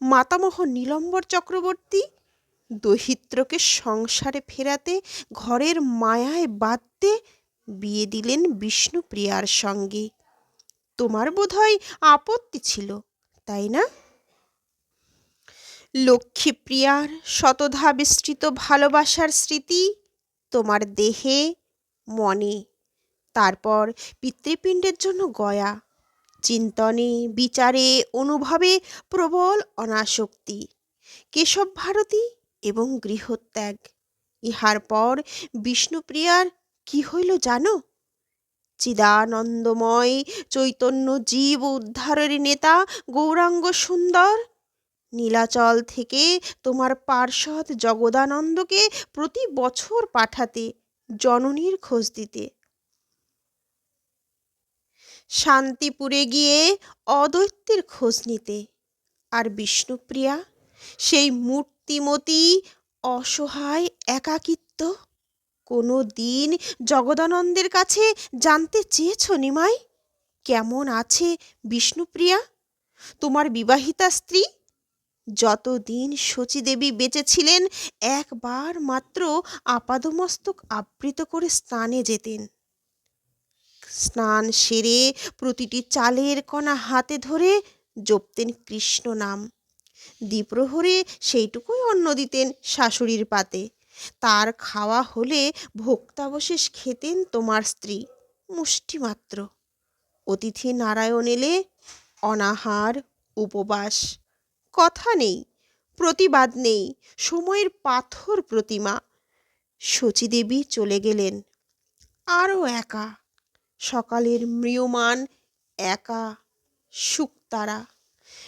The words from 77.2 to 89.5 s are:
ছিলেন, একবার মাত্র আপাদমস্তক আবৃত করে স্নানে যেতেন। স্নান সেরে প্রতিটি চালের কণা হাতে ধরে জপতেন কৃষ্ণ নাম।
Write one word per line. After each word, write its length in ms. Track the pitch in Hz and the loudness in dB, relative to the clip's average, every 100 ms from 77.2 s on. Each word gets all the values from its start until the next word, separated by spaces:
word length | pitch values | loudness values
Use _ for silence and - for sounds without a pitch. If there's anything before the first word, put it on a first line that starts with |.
ছিলেন, 380 | 285 - 311 359 370 - - - | 0 2 4 4 2 -4 -14 -6
একবার 800 | 220 277 294 240 240 254 302 349 | -2 -2 -4 -10 -8 -6 -6 -6
মাত্র 640 | 285 262 262 - 349 302 - - - | -4 -4 -6 -4 -2 -2 -4 -10 -4
আপাদমস্তক 920 | 240 - 254 302 320 359 - - 381 - | -4 -2 -4 -2 -4 -4 -4 -8 -10 -8
আবৃত 500 | 214 202 _ 277 269 | -10 -10 _ -8 -6
করে 280 | 320 330 339 | -6 -4 -2
স্নানে 540 | - - 240 226 254 | -2 -4 -6 -2 -2
যেতেন। 440 | 233 214 220 214 208 _ _ _ _ _ _ _ _ _ _ _ _ _ - | -2 -4 -6 -12 -14 _ _ _ _ _ _ _ _ _ _ _ _ _ -14
স্নান 640 | - - 240 220 214 220 | -6 -4 -2 0 2 2
সেরে 640 | 220 - 226 233 240 262 269 - - | 2 2 2 4 4 4 0 -10 -6
প্রতিটি 440 | 254 247 240 240 | -4 -4 -6 -6
চালের 560 | 240 285 240 254 277 285 | -4 0 2 2 0 0
কণা 340 | 277 294 294 277 | -4 -4 -2 -2
হাতে 420 | 226 254 254 302 | 0 -2 0 -6
ধরে 440 | 254 320 359 403 392 _ _ - | -4 2 4 2 0 _ _ -8
জপতেন 460 | 208 208 - - 233 233 - | 0 0 0 -6 -6 -6 -12
কৃষ্ণ 480 | 214 - - 240 | -6 -4 -4 -4
নাম। 260 | 220 202 202 214 | -6 -6 -8 -12